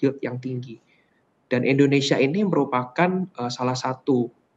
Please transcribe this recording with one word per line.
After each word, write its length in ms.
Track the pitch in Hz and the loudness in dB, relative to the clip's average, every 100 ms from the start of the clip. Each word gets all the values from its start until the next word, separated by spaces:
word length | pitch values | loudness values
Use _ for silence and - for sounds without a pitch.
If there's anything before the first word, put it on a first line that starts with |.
yield 160 | 135 139 | -2 -2
yang 140 | 123 123 | -6 -8
tinggi. 380 | 131 127 123 110 _ _ _ _ _ _ - | -8 -8 -10 -14 _ _ _ _ _ _ -4
Dan 120 | 123 120 | -2 2
Indonesia 500 | 139 139 139 139 143 | 4 4 4 2 2
ini 240 | 135 180 208 | 2 2 0
merupakan, 800 | 156 139 123 123 - 180 185 180 | 2 0 -2 -2 0 0 0 -4
eee, 220 | - 123 | -6 -8
salah 240 | 123 127 127 | -4 -4 -2
satu, 520 | 127 127 - 127 120 - _ | -4 -4 0 0 0 -8 _